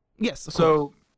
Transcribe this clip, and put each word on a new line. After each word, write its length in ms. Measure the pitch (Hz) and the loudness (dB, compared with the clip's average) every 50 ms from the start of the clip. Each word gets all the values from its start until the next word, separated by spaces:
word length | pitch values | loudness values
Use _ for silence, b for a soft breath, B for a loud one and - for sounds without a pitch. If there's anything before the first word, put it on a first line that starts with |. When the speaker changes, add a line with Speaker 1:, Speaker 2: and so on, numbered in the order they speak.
| _ _ _ - | _ _ _ -6
Speaker 1:
Yes, 280 | 214 226 - - - | -4 -4 -4 -6 -12
of 60 | - | -6
Speaker 2:
So, 260 | - - 165 160 156 151 | 0 2 4 4 4 2
Speaker 1:
course. 180 | 147 139 - _ _ _ _ | 0 -4 -10 _ _ _ _